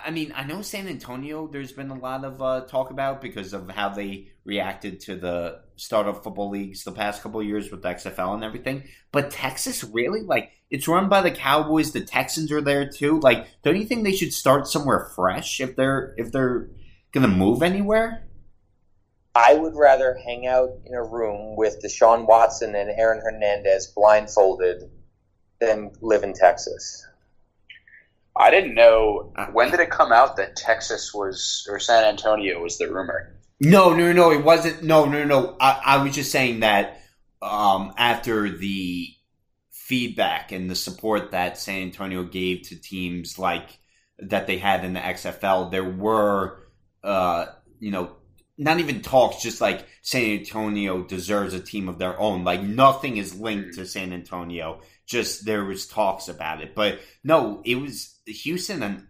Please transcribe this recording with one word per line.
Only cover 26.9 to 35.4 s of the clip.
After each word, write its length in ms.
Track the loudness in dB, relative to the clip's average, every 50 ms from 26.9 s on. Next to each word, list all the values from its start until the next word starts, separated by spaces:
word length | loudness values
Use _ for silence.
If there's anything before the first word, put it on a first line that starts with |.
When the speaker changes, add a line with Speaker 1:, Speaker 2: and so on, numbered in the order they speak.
| -16 -18 -20 -20 _ _ _ _ _ _ _ _ _ _ _ -20 -20 -20 _ _ -20 -20 _ _ _ _ _ _ 2
Speaker 3:
I 140 | 6 6 8
didn't 240 | 8 6 4 2 6
know. 580 | 8 10 10 10 8 6 4 2 0 -4 -8 -8
Speaker 1:
Uh, 100 | -8 -6
Speaker 3:
When 240 | 0 2 2 4 4
did 100 | 4 2
it 100 | 0 2
come 220 | 4 2 4 6
out 240 | 6 6 6 6 4
that 200 | -2 -6 -6 -6
Texas 560 | -6 0 0 0 0 -2 -6 -6 -6 -8 -8 -8
was, 520 | -6 -6 -6 -6 -6 -6 -6 -6 -6 -8 -8
or 80 | -8 -4
San 260 | 0 4 4 6 6
Antonio 560 | 4 2 0 0 0 0 2 0 -2 -4 -4
was 180 | -6 -8 -6 -6
the 140 | -6 -4
rumor? 440 | -4 -6 -6 -6 -6 -8 -8 -10 -20 -20 _ _ _ 2
Speaker 1:
No, 340 | 6 8 8 10 8 8 6
no, 180 | 6 4 4
no, 200 | 6 8 8 8
it 100 | 6 6 8
wasn't. 380 | 6 6 6 6 0 -4 -2
No, 220 | 2 6 6 6 6
no, 200 | 6 2 0 2
no. 320 | 4 4 2